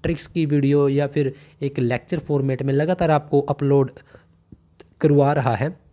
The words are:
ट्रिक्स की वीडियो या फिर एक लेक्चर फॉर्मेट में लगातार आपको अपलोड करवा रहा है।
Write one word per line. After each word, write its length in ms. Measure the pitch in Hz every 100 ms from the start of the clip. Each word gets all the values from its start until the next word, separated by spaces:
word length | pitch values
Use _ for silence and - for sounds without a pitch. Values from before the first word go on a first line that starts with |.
ट्रिक्स 240 | 196 160 -
की 200 | 170 156
वीडियो 420 | 147 139 143 143
या 180 | 139 143
फिर 280 | 151 135 - - _
एक 160 | 139 139
लेक्चर 400 | 120 123 - 170
फॉर्मेट 440 | - 143 135 131
में 120 | 135
लगातार 360 | 135 160 180 165
आपको 300 | 151 147 143
अपलोड 500 | 143 139 139 139 131 - _ - _ _ _ - _ _ - _
करवा 320 | 151 143 139
रहा 220 | 143 123
है। 260 | 110 143 190 _